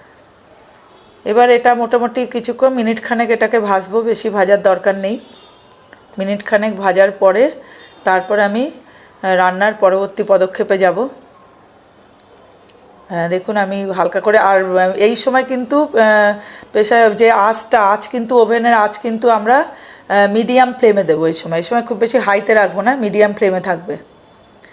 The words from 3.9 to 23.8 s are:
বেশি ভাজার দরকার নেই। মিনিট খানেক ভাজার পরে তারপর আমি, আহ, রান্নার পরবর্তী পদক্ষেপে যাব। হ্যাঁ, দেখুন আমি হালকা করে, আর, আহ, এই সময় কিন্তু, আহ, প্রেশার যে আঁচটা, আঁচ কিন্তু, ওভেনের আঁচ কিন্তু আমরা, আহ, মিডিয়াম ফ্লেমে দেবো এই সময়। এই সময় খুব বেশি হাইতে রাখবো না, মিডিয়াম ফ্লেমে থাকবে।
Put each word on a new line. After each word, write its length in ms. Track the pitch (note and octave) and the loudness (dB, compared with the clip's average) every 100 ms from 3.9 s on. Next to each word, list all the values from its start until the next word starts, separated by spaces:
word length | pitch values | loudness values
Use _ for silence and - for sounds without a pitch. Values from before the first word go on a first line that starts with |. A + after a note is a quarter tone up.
| A3 A3+ | -4 -2
বেশি 180 | A3 A3 | -2 -2
ভাজার 320 | G3+ F#3+ D4+ | 0 2 2
দরকার 320 | G3 F3+ G3+ G3 | 2 0 0 -2
নেই। 120 | F#3+ A#3 - - - _ _ - - - _ - | -4 -8 -12 -20 -20 _ _ -20 -20 -20 _ -8
মিনিট 220 | F#3+ G3+ - | -6 -6 -2
খানেক 280 | G#3 G#3+ F#3+ | -2 -2 -2
ভাজার 340 | G3 F3+ G3 | 0 2 2
পরে 400 | G3 F#3+ G3 D4 - - - - - | 2 2 4 0 -2 -18 -20 -20 -6
তারপর 340 | F#3+ F#3 F3+ G#3 G3+ | -2 0 0 0 0
আমি, 160 | A3 D4 | -2 -6
আহ, 680 | - - - - _ F#3+ F#3 | -8 -20 -20 -20 _ -2 0
রান্নার 340 | F#3 F#3 G#3 G#3+ | 0 0 -2 0
পরবর্তী 400 | F#3+ F#3+ G3 G#3 G3+ | 0 2 -2 -4 0
পদক্ষেপে 500 | F#3+ F#3 - G#3+ G3 | 2 2 -2 -2 0
যাব। 300 | F#3 F3 C4+ - - - - _ _ _ _ _ _ _ _ - - _ - - _ - - | 0 0 -6 -10 -20 -20 -20 _ _ _ _ _ _ _ _ -20 -20 _ -20 -20 _ -20 -10
হ্যাঁ, 200 | F3 E3+ | -6 -4
দেখুন 280 | F#3 F#3 G#3 | -4 -4 -4
আমি 220 | F#3+ G3 G3 F#3 | -4 -4 -6 -2
হালকা 220 | F3 F#3+ G#3+ | -2 0 2
করে, 120 | G#3+ | 2
আর, 200 | G3 F#3+ | 4 2
আহ, 420 | F#3+ F#3 F#3 G3 G#3 | 2 0 0 2 0
এই 100 | A#3 | 0
সময় 280 | C4+ C4 | 0 -2
কিন্তু, 320 | C4 B3+ A3+ C#4+ | -2 -6 -2 -2
আহ, 100 | D4 A3+ A3 G#3+ G#3 G#3 - - - | 0 2 2 4 2 -2 -10 -20 -4
প্রেশার 440 | - G#3+ A#3 A3+ G3+ | -2 2 4 2 4
যে 140 | A3+ | 2
আঁচটা, 480 | A3 G#3 A3 - A#3 G3 | 4 2 -2 0 2 2
আঁচ 160 | G#3 - | 0 -4
কিন্তু, 240 | B3 A3+ B3 | -6 0 2
ওভেনের 320 | G#3+ A#3 A#3 | 2 2 2
আঁচ 240 | A#3 G#3 - | 2 0 -4
কিন্তু 280 | A#3 A3+ A#3+ A3 | -6 -2 0 0
আমরা, 200 | G#3+ C4+ | 2 0
আহ, 680 | F4 - - - - G3+ G3+ G#3+ | 0 -8 -20 -18 -2 0 2 0
মিডিয়াম 380 | A#3 B3+ B3+ A#3+ | 0 2 2 2
ফ্লেমে 260 | A3+ G3+ E3 | 2 4 0
দেবো 160 | D#3 D#3+ | 0 0
এই 60 | |
সময়। 260 | D#3+ E3 E3 | -2 -4 -6
এই 40 | |
সময় 200 | E3+ A#3+ | -4 -4
খুব 160 | A#3 G3+ | -4 -4
বেশি 200 | A3+ C4 | 0 0
হাইতে 360 | G3+ G3+ G#3 | 2 0 2
রাখবো 260 | G#3+ F#3+ F#3 G#3+ | 2 2 0 -2
না, 100 | C#4 | -2
মিডিয়াম 360 | G#3 G3+ G#3 G3+ | -2 2 0 2
ফ্লেমে 220 | G3 F#3 | -2 -2
থাকবে। 360 | F#3 E3+ | -4 -6